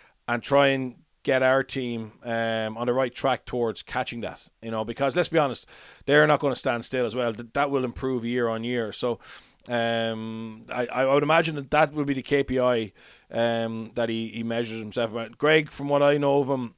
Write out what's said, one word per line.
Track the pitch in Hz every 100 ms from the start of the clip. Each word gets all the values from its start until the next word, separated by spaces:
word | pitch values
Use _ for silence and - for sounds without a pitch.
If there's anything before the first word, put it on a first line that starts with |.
| _ _ -
and | 120
try | - 139 139
and | 135 131 - _ _
get | - 131
our | 131 135
team, | 131 135 123 117 110 -
um, | 120 117 113 113 110 110
on | 120
the |
right | 127 131
track | - 135 127 -
towards | 123 117 104
catching | - 127 131 117
that, | 95 80 - _
you | 113
know, | 113 110
because | 120 139 160
let's | 170
be | 160
honest, | 143 113 - - - - -
they're | 147 151
not | 147
gonna | 143 123
stand | 135 117 -
still | 131 117
as | 120
well. | 120
Th-, | 110 117
that | 143 143
will | 139
improve | 127 - 131 127
year | 117 123 117
on | 113
year. | 117 123 110
So, | - 123 113 - - - _ -
um, | 120 117 117 113 113 113 110 113 110 -
I, | 120 120
I | 120 135
would | 143
imagine | 143 165 165 151
that | 135
that | 151 151
will | 151 143
be |
the | 135
K | 120 139
P | 139 127
I, | 123 120 110 - - - -
um, | 113 117 117 113 113 107 -
that | 113
he, | 113 113
he | 117
measures | 113 117 117 113
himself | 110 123 113
by. | 113 113
Greg, | - 147 156 151
from | - 143
what | 143
I | 143 147
know | 143 139
of | 131
him, | 135 120